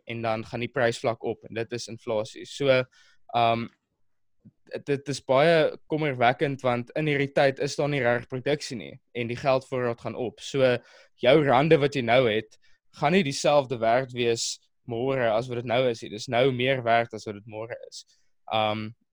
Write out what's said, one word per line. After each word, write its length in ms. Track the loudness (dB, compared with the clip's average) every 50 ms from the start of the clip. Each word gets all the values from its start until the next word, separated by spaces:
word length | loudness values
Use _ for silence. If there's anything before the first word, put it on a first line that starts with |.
| _
en 160 | -12 -10 -6 -4
dan 220 | -4 -4 -4 -6
gaan 160 | -8 -8 -8
die 80 | -8 -6 -2
prysvlak 500 | 0 0 0 0 0 -4 -4 -4 -4 -6
op 200 | -8 -8 -8 -10
en 100 | -12 -10
dit 180 | -10 -8 -8 -8
is 160 | -10 -10 -12
inflasie. 580 | -14 -14 -6 -4 -2 -2 -2 -4 -10 -16 -16
So, 380 | -16 -10 -4 2 2 2 2 2 -2 _ _ _ _ _ _ _ -4 0
ehm, 340 | 2 2 2 2 0 -2 -8 -12 _ _ _ _ _ _ _ _ _ _ _ _ _ _ -20 _ _ _ -14 -14 -12 -4
dit 240 | -4 -4 -4 -4 -8
is 120 | -10 -8 -2
baie 520 | 0 2 4 6 6 4 4 2 0 -2 -6 -8
kommerwekkend 760 | _ -4 -4 -2 -4 0 2 2 2 4 2 0 -2 -2 -2 -2
want 280 | -2 -2 -2 -4 -6 -6
in 100 | -4 -2
hierdie 260 | -2 0 0 -2 0 2
tyd 260 | 2 2 2 2 0
is 180 | -4 -6 -2
daar 120 | -2 -2 -2
nie 140 | -2 0 2
regtig 260 | 2 0 0 -2 -6
produksie 480 | -10 -8 -4 -2 -4 -4 -4 -10 -12
nie 240 | -12 -12 -14 -16 -18 _ _ _
en 140 | -8 -6 -6
die 80 | -6
geldvoorraad 640 | -2 0 2 2 2 0 -4 -6 -4 -2 -4 -4 -4
gaan 160 | -8 -10 -8
op. 240 | -6 -6 -8 -8 -10
So 380 | -14 -6 0 2 4 4 2 2 -4 _ -20 -20 -20 _ _ _ 4
jou 220 | 6 6 6 6
rande 340 | 4 4 4 6 6 4 4
wat 160 | 4 2 0
jy 80 | -2 0
nou 220 | 4 4 4 4 4
het, 280 | 2 0 -2 -6 _ _ _ _ -20 _ _ _ _ -4
gaan 140 | 0 2 2
nie 100 | 2 2
dieselfde 560 | 0 -4 -2 0 4 4 4 2 0 -4 -2
werd 340 | 2 2 2 2 0 -2 -4
wees 480 | -2 0 0 0 0 -2 -6 -8 -10 _ _ _ _ _ -10
môre 420 | -6 -4 -2 -2 -2 0 0 2
as 180 | 2 0 -2 -4
wat 80 | -6
dit 80 | -8 -4
nou 240 | -2 0 2 2 0
is 140 | -2 -2 -8
nie. 80 | -12
Dis 180 | -12 -12 -8 -2
nou 240 | 0 2 2 2 2
meer 300 | 0 0 0 0 0 2
werd 320 | 2 2 2 2 0 -6
as 120 | -10 -10
wat 80 | -10 -10
dit 120 | -12 -12
môre 300 | -14 -12 -12 -12 -12 -12 -14 -16 -18
is. 160 | -18 -20 -20 _ _ _ _ _ _ _ _ -4 -2
Ehm, 380 | 0 0 0 0 -2 -6 -8 -12 -16 _ _